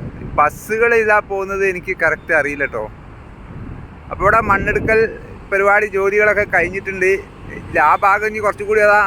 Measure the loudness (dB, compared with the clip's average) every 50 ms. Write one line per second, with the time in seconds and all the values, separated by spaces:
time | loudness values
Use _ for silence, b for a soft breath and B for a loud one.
0 | -6 -14 -14 -14 -14 -4 0 0 2 0 0 -4 -8 -4 -2 0 2 4 4 4
1 | 4 4 2 2 2 0 -4 -6 -4 -4 -4 -2 -2 -2 -2 -4 -6 -8 -4 0
2 | 0 0 0 -2 -2 0 0 0 0 0 -2 -4 -4 -4 -4 -6 -8 -8 -12 -16
3 | -20 -20 -20 -20 -20 -20 -20 -20 -18 -16 -16 -14 -14 -14 -14 -14 -16 -18 -18 -18
4 | -16 -12 -6 -2 2 2 4 2 2 2 0 0 0 0 -2 0 0 0 2 2
5 | 2 0 -4 -8 -16 -18 -18 -16 -8 -4 -2 2 4 4 4 2 2 0 -2 0
6 | 0 2 2 2 4 4 4 2 0 0 2 0 0 0 -2 -6 -8 -6 -4 0
7 | 0 2 0 0 -4 -10 -18 -18 -16 -16 -14 -14 -10 -4 0 2 4 4 4 4
8 | 4 2 2 2 0 -2 -4 -2 -2 -2 -2 -2 -2 0 2 4 4 6 6 4
9 | 4